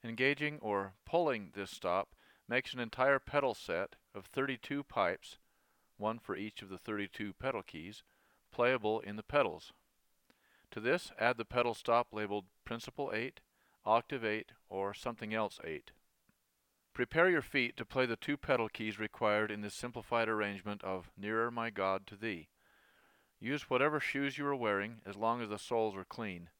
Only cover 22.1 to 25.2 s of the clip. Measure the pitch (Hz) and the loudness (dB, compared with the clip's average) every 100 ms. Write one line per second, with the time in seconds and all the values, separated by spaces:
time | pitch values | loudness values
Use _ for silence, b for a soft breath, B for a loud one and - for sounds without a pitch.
22.1 | 101 110 92 78 _ b b b b b | -8 -4 -4 -8 _ b b b b b
23.1 | b b b 113 143 - 127 143 151 - | b b b -4 -4 0 2 4 2 -2
24.1 | 139 139 131 143 139 117 101 101 117 98 | 0 -2 -2 -2 0 2 2 0 -6 -12
25.1 | 101 | -2